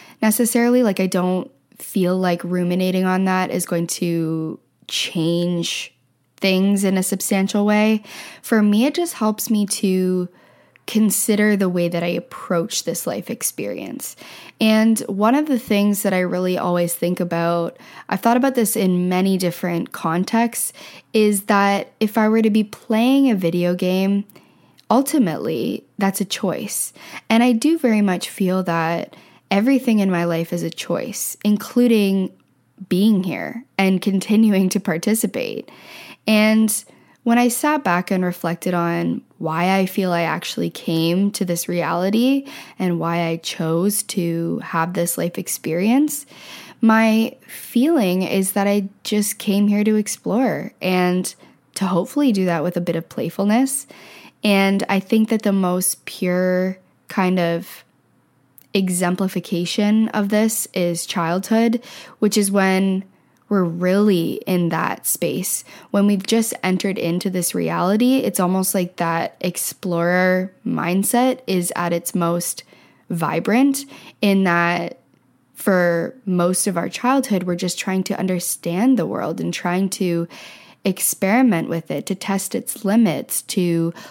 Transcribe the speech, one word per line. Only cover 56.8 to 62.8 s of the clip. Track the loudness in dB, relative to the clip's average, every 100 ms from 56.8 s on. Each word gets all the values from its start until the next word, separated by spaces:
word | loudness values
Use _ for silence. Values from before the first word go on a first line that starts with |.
| _ _ -6
kind | -2 0 2
of | 0 -2 -6 -16 _ _ _ _ _ _ _ -20 -4
exemplification | -2 0 0 -2 0 -2 -4 -4 -4 -2 0 2 2 2
of | 0 0
this | 2 2 0 -4
is | -2 -2 -2 -4
childhood, | -2 -2 -2 0 2 2 0 -4 -20 -20 -2
which | 0 2
is | 2
when | 2 2 2